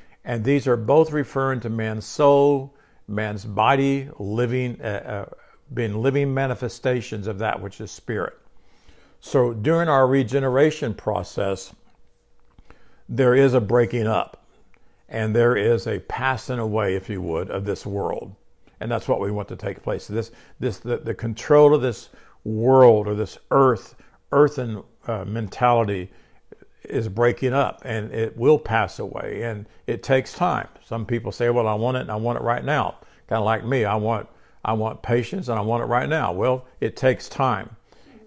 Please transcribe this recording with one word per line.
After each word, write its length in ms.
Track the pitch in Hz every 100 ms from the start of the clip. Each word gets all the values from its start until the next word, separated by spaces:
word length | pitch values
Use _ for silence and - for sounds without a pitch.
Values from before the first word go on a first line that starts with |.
| - - -
And 180 | 120
these 240 | 110 143 127
are 80 | 117
both 360 | 107 147 156
referring 500 | 151 127 135 135 127
to 80 | 113
man's 360 | 113 110 110 -
soul, 720 | - 143 143 143 139 135 - _ _ -
man's 380 | 101 107 104 107
body, 640 | 101 113 139 139 139 135 -
living, 640 | 101 110 120 127 127 117
uh, 440 | 113 101 - 104 -
uh, 40 | - _ _ -
being 280 | 123 113 104
living 320 | 131 139 139
manifestations 920 | 131 135 120 120 - 131 123 107 107 98
of 140 | 98
that 220 | 110 -
which 180 | 98 -
is 100 | 101
spirit. 480 | - - 107 - - - - - _ - - _ _
So 320 | - 139 123
during 340 | 113 117 165 170
our 180 | 139 131
regeneration 880 | 135 120 135 135 131 156 151 127
process, 800 | 98 - 98 - - 98 95 - - - _ - _ _ _ _ - - - - - -
there 280 | 120 127 127
is 180 | 139
a 80 | 123
breaking 460 | 104 120 117 123 110
up, 380 | 107 - - _ _ _ - - _ _
and 260 | 117 110 110
there 200 | 120 117
is 320 | 107 117 113
a 120 | 104
passing 600 | - - 131 131 - 123
away, 360 | 113 104 104 95
if 140 | 95
you 120 | 98
would, 280 | 85 80 98
of 140 | 98
this 220 | 101 95 -
world. 500 | 101 87 - - 95 _ _ _ _
And 120 | 117
that's 160 | 117 -
what 120 | 123
we 120 | 101
want 160 | 104 98
to 60 | 98
take 280 | 104 95
place. 240 | - 98 -
This, 240 | 104 110 - - -
this, 200 | 127 104
the, 180 | 117 117
the 160 | 113
control 600 | 110 113 110 - 147 147
of 80 | 147
this 280 | 123 110 - - - -
world 640 | - 110 123 131 123 110 104
or 80 | 104
this 220 | 101 - -
earth, 440 | 139 135 113 - - - _ _
earthen, 520 | 143 147 - 123 107 - _ -
uh, 160 | 110 95
mentality 840 | 110 104 - 123 120 104 98 90 - - _ _ - - _
is 240 | - 127 110
breaking 460 | 101 120 120 131
up, 280 | 131 120 - 127
and 260 | 113 107
it 260 | 113 113 -
will 220 | 127 151
pass 400 | - 113 98 -
away, 440 | 104 - 107 101
and 220 | 117 107 - - -
it 160 | 120
takes 300 | - 135 -
time. 340 | - 175 139 - - -
Some 200 | 113 107
people 260 | 117 113
say, 180 | - 120
"Well, 180 | 120 110
I 80 | 107
want 220 | 120 127
it, 40 |
and 100 | 127
I 40 | 107
want 240 | 117 120
it 40 |
right 200 | 117 123
now." 320 | 127 147 95 - - _ -
Kinda 120 | 110
like 240 | 104 110 113
me, 200 | 131 104
I 100 | 107
want, 320 | 107 110 - - _ _ -
I 80 |
want 280 | 110 110 -
patience, 460 | - 120 117 190 123
and 100 | 110
I 40 |
want 220 | 107 117
it 40 | 117
right 220 | 120 139
now. 240 | 156 104
Well, 320 | 90 120 127 - -
it 140 | 117 -
takes 320 | 131 123 -
time. 460 | - 131 101 - - _ _ - -